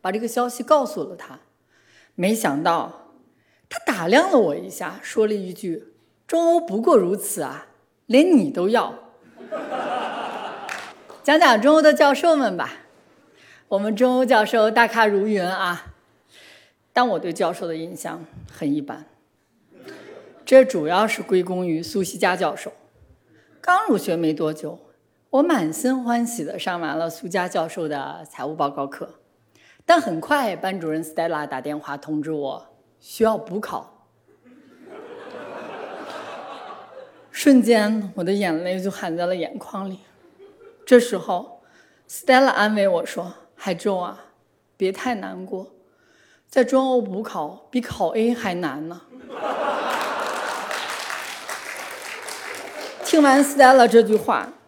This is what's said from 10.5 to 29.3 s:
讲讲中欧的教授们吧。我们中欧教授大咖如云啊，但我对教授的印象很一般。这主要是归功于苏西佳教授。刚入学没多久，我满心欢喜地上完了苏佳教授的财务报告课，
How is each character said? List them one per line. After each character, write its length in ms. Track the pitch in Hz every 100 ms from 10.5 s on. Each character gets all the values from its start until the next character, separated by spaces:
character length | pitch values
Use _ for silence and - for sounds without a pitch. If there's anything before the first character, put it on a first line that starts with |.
| - - - - - - -
讲 160 | - 311
讲 200 | 330 233
中 140 | 254 311
欧 60 |
的 100 | 302
教 200 | 302 294
授 220 | 277 339 302
们 200 | 240 175
吧。 180 | 123 - - _ _ _ _ _ - - _
我 120 | 196
们 160 | 208 214
中 220 | 254 254
欧 80 | 254
教 200 | 233 208
授 240 | 233 214
大 180 | 226 226
咖 200 | 233 220
如 200 | 202 208
云 160 | 208
啊， 500 | 180 190 185 175 - - _ _ _ - - - _ _ _
但 140 | - 247
我 100 | 175
对 140 | 175
教 180 | 170 175
授 160 | 170 175
的 80 | 160
印 200 | 165 285
象 280 | 165 165 165 - -
很 200 | - 151
一 80 | 147
般。 260 | 143 - - _ _ _ _ _ _ _ - - - - - -
这 200 | - 262
主 240 | 262 180 151
要 180 | 180 214
是 160 | -
归 220 | - 185
功 240 | 175 185 180
于 160 | 160
苏 180 | 160 196
西 160 | 185 180
佳 180 | 190 180
教 200 | 170 -
授。 160 | - - _ _ _ _ _ _ _ _
刚 260 | - 359 427
入 120 | 208
学 180 | - 165
没 180 | 160
多 200 | 151 156
久， 260 | 156 156 139 _ _ _ _ _
我 140 | 269
满 300 | 330 285 160
心 320 | 160 247 262 240
欢 200 | 240 233
喜 200 | - 151
地 120 | 180
上 220 | 190 175
完 180 | 160 156
了 120 | 165
苏 180 | 160 180
佳 220 | 185 180
教 180 | 180 160
授 180 | 190 160
的 400 | 143 135 165 156
财 160 | - 135
务 100 | 160
报 140 | 143
告 180 | 143 139
课， 280 | - - - _